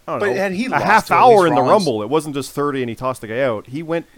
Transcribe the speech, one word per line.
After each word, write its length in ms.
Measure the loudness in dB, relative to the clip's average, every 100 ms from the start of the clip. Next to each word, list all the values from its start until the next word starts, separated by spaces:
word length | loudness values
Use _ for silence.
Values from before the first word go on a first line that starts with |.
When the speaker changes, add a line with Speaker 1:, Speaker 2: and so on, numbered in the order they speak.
| -10
Speaker 1:
I 40 |
don't 80 | -4
Speaker 2:
but 60 | -2
Speaker 1:
know, 40 |
Speaker 2:
had 180 | -2 -2
he 140 | -4 -2
Speaker 1:
a 40 |
Speaker 2:
lost 140 | -2
Speaker 1:
half 220 | 2 2 2
Speaker 2:
to 80 |
at 100 | 4
least 140 | 6 6
Speaker 1:
hour 80 | 4
in 80 |
the 60 | 2
Speaker 2:
Rollins 260 | 4 2 2
Speaker 1:
Rumble, 160 | -2
it 60 | -2
wasn't 260 | -2 -2
just 160 | -8 -8
thirty 300 | -6 -4 -4
and 60 | -6
he 80 | -6
tossed 240 | -6 -6
the 80 | -8
guy 120 | -4
out. 240 | -2 -4 -8
He 160 | -12
went 220 | -6 -6 -8